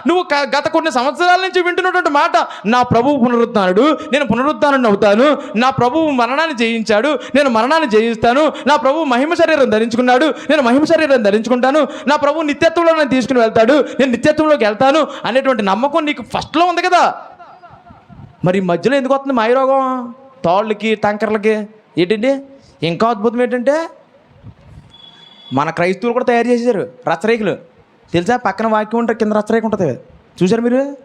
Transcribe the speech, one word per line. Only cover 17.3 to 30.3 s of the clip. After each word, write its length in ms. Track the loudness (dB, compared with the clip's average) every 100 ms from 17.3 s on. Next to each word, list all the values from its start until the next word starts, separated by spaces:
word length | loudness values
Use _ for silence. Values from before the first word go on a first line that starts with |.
| -20 -20 -20 -20 -20 -20 -20 _ -20 -20 _
మరి 140 | -2 -2
ఈ 20 |
మధ్యలో 360 | -2 -2 0 0
ఎందుకు 180 | 0
వస్తుంది 200 | -2 -2
మాయరోగం? 800 | -2 0 0 2 0 -2 -6 -10 -16 -20 -6
తాళ్ళకి, 500 | 0 0 0 -4 -2
టంకర్లకి. 720 | 0 -2 -2 -2 -2 0 -2 -6 -16 _ -4
ఏంటండి, 420 | -2 0 0 -2 -6 -20 _ _
ఇంకా 260 | -6 -2 -2
అద్భుతం 340 | 0 -4 -2
ఏంటంటే, 460 | -4 -2 -2 -2 -4 -14 _ _ _ _ -20 -20 -20 -20 -20 -20 -20 -20 -20 -20 -6
మన 180 | -2 -2
క్రైస్తవులు 420 | -2 -2 -2 -2
కూడా 120 | 0
తయారు 220 | 0 0 2
చేసేసారు 340 | 0 0 -2
రచ్చరేకులు. 760 | -4 -6 -4 -2 0 0 -2 -4 -10 _ _ _ _
తెలుసా, 240 | -2 0 0
పక్కన 300 | -2 -2 -2
వాక్యం 320 | 0 -2 -2
ఉంటే 160 | -2
కింద 180 | -2 0
రచ్చరేకు 340 | -2 0 -2 -2
ఉంటుంది. 320 | -2 -2 -4 -12 -20 _